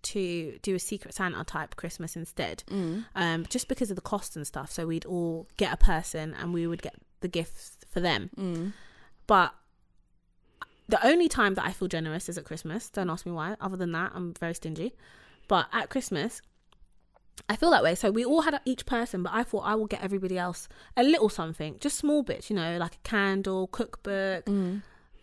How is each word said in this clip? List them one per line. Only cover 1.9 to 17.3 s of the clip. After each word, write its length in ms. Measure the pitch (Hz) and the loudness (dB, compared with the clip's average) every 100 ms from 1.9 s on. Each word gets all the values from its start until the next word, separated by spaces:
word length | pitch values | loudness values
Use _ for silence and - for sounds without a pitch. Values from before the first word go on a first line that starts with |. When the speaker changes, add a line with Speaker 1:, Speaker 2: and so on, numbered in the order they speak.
| - 160 170 | -8 -8 -8
Speaker 1:
instead, 480 | 165 - 98 - - | -8 -6 -6 -8 -6
Speaker 2:
Mm. 380 | 196 170 185 226 - | -4 -2 -4 -6 -2
Speaker 1:
um, 300 | 175 165 165 | 0 0 -2
just 240 | 254 - | -4 -2
because 200 | 262 214 | -2 -2
of 60 | 185 | -4
the 60 | |
cost 340 | - 202 - 160 | -4 -4 -4 -8
and 100 | 147 | -8
stuff. 240 | 139 143 | -8 -8
So 160 | - 165 | -6 -2
we'd 180 | 165 - | -4 -2
all 420 | 180 170 165 - - | -2 -2 -4 -8 -2
get 160 | 185 | -2
a 60 | 156 | 8
person 560 | - 165 - 160 156 | 8 8 0 -6 -6
and 200 | - 170 | -6 -2
we 140 | 175 170 | -2 -2
would 140 | 170 | -4
get 140 | - - _ _ | -8 -14 _ _
the 80 | 180 | -4
gifts 480 | 170 165 - - - - | -2 -4 -8 -14 -20 -6
for 100 | 190 | 0
them. 280 | 175 120 - - | 2 2 -2 -6
Speaker 2:
Mm. 360 | 190 165 185 - - - - - - | -4 -2 -4 -8 -18 -20 -20 -14 4
Speaker 1:
But 260 | 202 170 - _ _ _ _ _ _ _ _ _ _ - _ - | 4 4 -2 _ _ _ _ _ _ _ _ _ _ -18 _ -2
the 180 | - 226 | 4 6
only 220 | 339 330 | 6 4
time 240 | - 202 190 | 4 2 2
that 100 | - | -2
I 60 | |
feel 160 | 185 185 | -2 -2
generous 420 | 165 160 160 - | -2 -2 -4 -6
is 80 | 175 | -10
at 80 | - | -10
Christmas. 440 | 160 160 196 - | -10 -8 -8 -6
Don't 200 | - 185 | -4 -2
ask 160 | 160 175 | -4 -6
me 60 | |
why. 240 | 170 160 214 | -6 -6 -6
Other 160 | 196 185 | -6 -4
than 140 | 175 | -2
that, 200 | 165 185 - | -2 -4 -4
I'm 180 | 175 | -8
very 220 | 170 165 170 | -6 -6 -6
stingy. 380 | 160 160 214 - - - - _ - | -8 -6 -6 -8 -20 -20 -20 _ 2
But 200 | 185 - | 2 2
at 180 | 226 - | -2 -2
Christmas, 520 | 269 - 165 208 - - _ _ _ - - _ _ _ | -4 -2 -2 -2 -6 -18 _ _ _ -20 -20 _ _ _